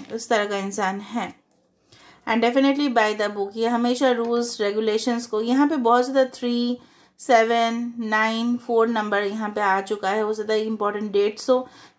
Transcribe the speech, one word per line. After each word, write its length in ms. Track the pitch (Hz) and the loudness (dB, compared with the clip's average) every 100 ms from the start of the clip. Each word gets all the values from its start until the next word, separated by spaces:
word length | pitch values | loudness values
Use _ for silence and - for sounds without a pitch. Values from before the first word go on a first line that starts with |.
| - | -8
उस 140 | 220 - | -8 -2
तरह 160 | 226 | 0
का 120 | 208 202 | 0 -2
इंसान 440 | 196 202 190 196 | -4 -2 -2 -4
है। 320 | 208 226 180 - _ _ _ _ _ - - - - | -6 -6 -8 -10 _ _ _ _ _ -20 -20 -12 -4
And 180 | 226 | 0
definitely 480 | 233 254 277 277 285 | 2 4 2 2 0
by 140 | 233 214 214 | 2 2 0
the 100 | 208 | -2
book, 260 | 208 202 220 | -4 -6 -2
ये 120 | 226 | -2
हमेशा 420 | 240 240 247 269 | 0 0 2 2
रूल्स 500 | 240 233 240 240 - | 2 0 -2 -2 -2
रेगुलेशंस 680 | 208 208 220 214 233 233 240 | -2 0 0 0 0 -2 -2
को, 140 | 214 | -4
यहाँ 280 | 233 262 285 | 0 2 2
पे 80 | 311 | 2
बहुत 280 | 233 240 | 4 4
ज़्यादा 260 | 247 269 262 | 4 2 0
थ्री, 440 | - 247 240 240 247 - _ _ - | 0 -2 0 -2 -4 -10 _ _ -8
सेवन, 720 | - 233 226 233 226 233 240 233 | 4 4 4 2 2 0 -6 -6
नाइन, 580 | 220 214 220 226 233 240 | -2 0 0 0 -2 -2
फ़ोर 320 | - 233 226 | 0 2 2
नंबर 340 | 233 208 202 | 2 0 0
यहाँ 260 | 202 220 214 | -2 -2 -4
पे 100 | 208 | 0
आ 200 | 202 190 | 2 0
चुका 280 | 196 208 190 | 0 -4 -2
है। 120 | 214 | 0
हो 100 | 214 | -2
सकता 180 | 214 208 | -2 -2
है 120 | 220 | -2
इंपॉर्टेंट 460 | 220 214 208 208 214 | -2 -2 -2 -2 -2
डेट्स 360 | 196 202 214 - | 0 0 0 0
हो 80 | 254 254 - - | 0 0 -14 -20